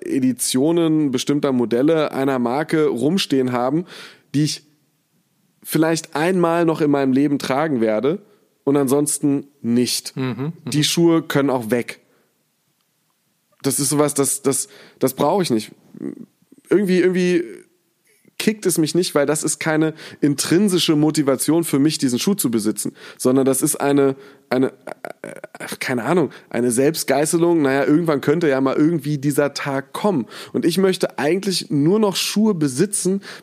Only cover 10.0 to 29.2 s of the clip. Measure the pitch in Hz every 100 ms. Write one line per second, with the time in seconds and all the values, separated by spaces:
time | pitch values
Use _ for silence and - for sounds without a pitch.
10 | - - 131 117 143 - - 135 143 -
11 | 165 165 - 143 139 127 110 120 113 -
12 | _ _ _ _ _ _ _ _ _ _
13 | _ _ _ _ _ _ 139 135 143 147
14 | 147 143 135 - 139 131 - - - _
15 | 131 - 147 196 170 110 107 - _ -
16 | 65 - - _ _ - _ 175 196 180
17 | 180 180 180 175 117 85 53 _ _ _
18 | _ _ _ - - 214 190 165 151 170
19 | 180 147 139 156 151 - 170 156 156 156
20 | - - 147 147 - 165 208 180 - 151
21 | 151 156 139 127 - 165 165 139 151 156
22 | 135 120 - 202 127 113 104 101 - -
23 | - - 131 131 135 131 151 - 139 143
24 | 139 135 - - _ 127 131 - - -
25 | - - - - - - - - - 123
26 | 113 180 131 - - 117 123 117 139 160
27 | - 135 160 170 170 170 139 135 139 151
28 | 165 143 - 143 160 131 135 - 151 170
29 | 143 151